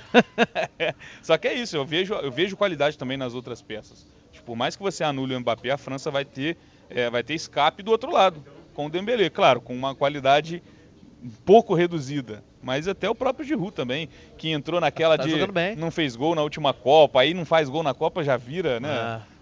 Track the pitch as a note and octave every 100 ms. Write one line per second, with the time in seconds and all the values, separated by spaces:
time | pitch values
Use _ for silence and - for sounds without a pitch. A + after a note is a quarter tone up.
0 | - A#3+ - - A#3 F#3 - - D#3+ -
1 | - - - D#3+ B3 D4 A#3 D#3+ C3+ D#3
2 | F#3+ G#3 C#3 B2 G3 F#3+ G3+ D3+ D3 D3
3 | B2+ C3+ B2+ B2 B2 A2+ - G#2+ - -
4 | - - _ - - A#2 C#3 - G3 -
5 | D#3 C3+ C3 B2+ A#2+ A2+ B2 C#3+ - C3+
6 | D#3+ C#3 C#3 C3+ D3 E3 - _ - B2
7 | A#2+ A#2+ A#2 D#3+ - - D3+ - G3 A3
8 | C4+ C#4 F#3+ D#3 C3 - - - D3 E3+
9 | G#3 B3 E3 - F3 A#2+ A#2 B2 C3+ C3
10 | C#3+ D3 C3 C#3+ D#3+ F3 - - - -
11 | - - B2 G#2+ - A3 A3 E3+ F3 E3+
12 | C3 C#3+ A#2 G#2 - - B2 C3 E3+ F#3
13 | F#3+ A3+ C4 C4 C#4 D4 F#3 F3+ B2+ C#3
14 | E3 - - - D#3 D#3 C3+ E3+ D#3 D3+
15 | D#3+ D3+ C#3+ D#3+ F#3+ F#3 F3 D3+ E3 -
16 | D3+ A2+ D#3 E3 D3+ D#3+ C#3+ - B2+ D#3
17 | C#3+ C3 C#3+ F#3 D#3+ E3 C#3+ D3 D#3 B2
18 | D#3 F3+ C#3+ A#2+ A#2+ E3+ E3 A#2+ C#3+ C3
19 | A#2 A2+ G#2 -